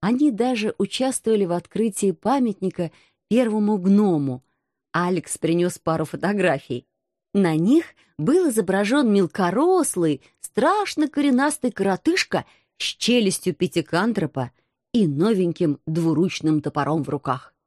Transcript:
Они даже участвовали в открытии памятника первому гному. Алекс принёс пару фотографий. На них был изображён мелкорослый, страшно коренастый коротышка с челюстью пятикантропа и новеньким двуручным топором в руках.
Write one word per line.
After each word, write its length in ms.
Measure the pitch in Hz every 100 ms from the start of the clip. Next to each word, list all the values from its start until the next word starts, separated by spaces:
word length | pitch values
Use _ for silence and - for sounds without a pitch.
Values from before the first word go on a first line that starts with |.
Они 300 | 185 247 294
даже 440 | 202 247 247 208 -
участвовали 680 | 196 - 262 254 - 220 190
в 60 |
открытии 600 | 175 - - 226 196 196
памятника 800 | 185 202 277 240 196 190 - 170 _ _ _ _
первому 480 | 220 247 214 208 208
гному. 680 | 180 202 208 160 139 127 _ _ _ _ _
Алекс 460 | - 175 180 - -
принёс 420 | 156 170 175 -
пару 260 | - 160 160
фотографий. 800 | 147 170 208 180 143 - 123 - _ _ _ _
На 220 | 202 185 156
них 300 | 175 302 - _ _ -
был 320 | 156 330 349
изображён 600 | 220 190 190 202 277 254
мелкорослый, 1080 | 202 175 - 180 196 330 370 285 - 165 143 _ _
страшно 680 | - - 269 403 403 - 294
коренастый 640 | - 285 254 285 294 -
коротышка 760 | - 196 185 - 359 - 175 - _ _ _
с 60 |
челюстью 680 | - - - 240 208 190 -
пятикантропа 1000 | 170 175 - 156 165 214 214 156 - 120 _ _ _ _
и 140 | 247 190
новеньким 720 | 139 190 214 175 160 170 139 -
двуручным 760 | 160 165 151 180 - 156 156
топором 420 | 143 147 139 160
в 60 | 139
руках. 440 | 147 - 139 - _